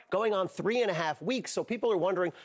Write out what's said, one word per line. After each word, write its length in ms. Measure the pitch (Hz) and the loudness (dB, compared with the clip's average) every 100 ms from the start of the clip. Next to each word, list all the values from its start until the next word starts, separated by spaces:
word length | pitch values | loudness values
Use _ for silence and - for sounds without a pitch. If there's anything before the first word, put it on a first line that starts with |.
| - | -4
going 220 | 190 226 | 0 2
on 160 | 196 185 | 2 0
three 320 | - 180 240 | -2 0 2
and 100 | 214 | 2
a 40 | |
half 260 | 165 160 147 | 0 -2 -2
weeks. 320 | 170 254 - | -2 -2 -2
So 100 | 185 | -4
people 300 | 151 226 233 | -4 -2 0
are 60 | 190 | 2
wondering 340 | 180 180 175 - | 2 2 0 -4